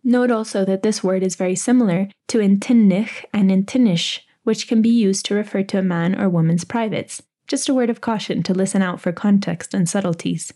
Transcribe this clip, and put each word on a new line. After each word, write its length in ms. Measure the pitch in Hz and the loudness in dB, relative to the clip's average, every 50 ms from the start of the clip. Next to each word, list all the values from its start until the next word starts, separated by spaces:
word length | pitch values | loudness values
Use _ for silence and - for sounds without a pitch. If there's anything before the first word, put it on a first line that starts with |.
| - | 2
Note 260 | 247 240 247 247 247 | 2 2 2 2 2
also 340 | 240 220 220 - - 202 190 | 0 -2 -4 -4 -2 -2 0
that 180 | 190 190 190 | 0 0 0
this 200 | - - 208 - | 0 -2 -2 0
word 200 | - 185 190 190 | 0 0 0 0
is 140 | 190 185 - | -2 -4 -2
very 200 | - 190 180 185 | -2 -2 -2 -2
similar 520 | 180 - 240 247 254 240 202 170 185 196 196 - _ _ - | -2 0 2 2 4 4 2 2 0 -2 -4 -8 _ _ -2
to 100 | - 226 | -2 2
intinnich 880 | 208 196 196 196 - - 247 233 214 196 180 190 226 - - - - - | 4 4 2 2 2 2 4 6 6 6 4 2 -2 -4 -8 -14 -14 -6
and 180 | - 208 196 190 | 0 2 2 4
intinish, 760 | 190 190 196 - - 254 247 214 170 170 - - - - _ _ _ _ | 4 2 0 0 2 2 4 4 2 0 -2 -6 -8 -10 _ _ _ _
which 260 | _ 233 220 220 - - | _ -2 -2 -2 -2 0
can 140 | 240 220 | 2 2
be 80 | 220 233 | 4 4
used 340 | 233 233 214 190 190 - - | 4 4 4 2 0 -2 -4
to 100 | - 202 | -4 -2
refer 280 | 208 208 208 - 202 | -2 -2 -2 -4 -4
to 160 | 190 196 - 196 | -2 -2 -2 -2
a 40 | |
man 320 | 185 185 180 170 170 175 190 | 0 0 0 0 0 0 0
or 140 | - 202 190 | 0 0 0
woman's 360 | 175 170 165 160 170 175 170 | 2 2 2 2 0 0 -2
privates. 580 | - - 233 226 214 165 - - - - - _ _ _ _ _ | -4 -4 -4 -4 -2 -4 -6 -8 -8 -14 -18 _ _ _ _ _
Just 220 | - - 269 - - | -6 -4 -4 -2 0
a 60 | 269 | 0
word 140 | 254 240 226 | 0 0 0
of 140 | 226 - | -2 -4
caution 400 | - - 226 190 - - - - | -4 -4 -4 -4 -4 -4 -4 -4
to 100 | 170 - | -2 -2
listen 300 | 185 180 190 190 - 196 | 0 0 0 0 0 0
out 180 | 190 180 175 - | 0 0 -4 -4
for 120 | - 185 | -4 -6
context 600 | 170 - - 208 202 196 196 175 170 170 - - | -4 -2 0 2 2 2 2 -2 -6 -6 -8 -6
and 160 | - 196 175 170 | -2 -2 -2 0
subtleties. 640 | - 202 190 180 170 170 - 180 175 160 - - - | -2 -2 -2 -2 -4 -4 -4 -6 -6 -6 -8 -14 -18